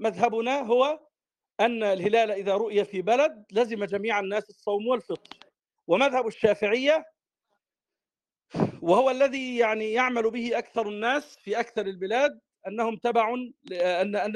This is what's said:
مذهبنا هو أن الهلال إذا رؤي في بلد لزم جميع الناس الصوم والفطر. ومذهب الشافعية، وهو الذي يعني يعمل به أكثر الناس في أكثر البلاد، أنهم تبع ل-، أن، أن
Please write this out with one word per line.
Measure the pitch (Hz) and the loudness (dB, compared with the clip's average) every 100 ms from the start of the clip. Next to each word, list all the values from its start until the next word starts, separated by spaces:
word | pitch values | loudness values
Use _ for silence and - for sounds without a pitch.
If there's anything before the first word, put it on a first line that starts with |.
مذهبنا | 214 175 233 226 233 277 | -4 0 0 2 0 -2
هو | 226 247 277 311 _ _ _ _ _ - | 2 2 2 0 _ _ _ _ _ 0
أن | 226 233 | 0 2
الهلال | 208 185 190 226 220 | 0 0 2 2 2
إذا | 202 196 196 | 0 0 0
رؤي | 226 208 202 | 0 0 -2
في | 190 | -4
بلد | 180 254 302 240 - | 0 4 2 0 -6
لزم | 190 240 220 | -2 0 -2
جميع | 196 196 220 208 | -4 -4 -2 -2
الناس | 190 208 208 | -2 -4 -6
الصوم | - - 202 220 | -10 -4 -2 0
والفطر. | 254 - 165 - - - _ _ _ - | -2 -2 -10 -10 -20 -20 _ _ _ 0
ومذهب | 185 277 254 226 | 2 4 2 -2
الشافعية، | - 220 208 208 240 277 311 - _ _ _ _ _ _ _ _ _ _ _ _ _ _ - - - | 0 0 2 0 0 2 2 0 _ _ _ _ _ _ _ _ _ _ _ _ _ _ -2 -2 -2
وهو | 170 196 262 | 2 4 4
الذي | 254 277 269 254 240 | 2 0 0 -6 0
يعني | 220 220 220 | 2 2 -2
يعمل | 226 254 240 226 | 0 0 0 -2
به | 240 240 233 | -2 -4 -4
أكثر | 240 233 208 | -4 -4 -4
الناس | 208 233 285 - - | -2 -2 -2 -4 -18
في | 196 214 | -8 -4
أكثر | 226 220 196 | -4 -4 -6
البلاد، | 185 190 233 294 226 _ _ 190 | -6 -4 0 0 0 _ _ -12
أنهم | 214 226 220 | -4 -4 -2
تبع | 240 233 220 247 247 - | -2 0 0 -2 -8 -14
ل-، | - | -12
أن، | 180 180 180 202 202 | -2 0 0 0 -2
أن | 208 | -2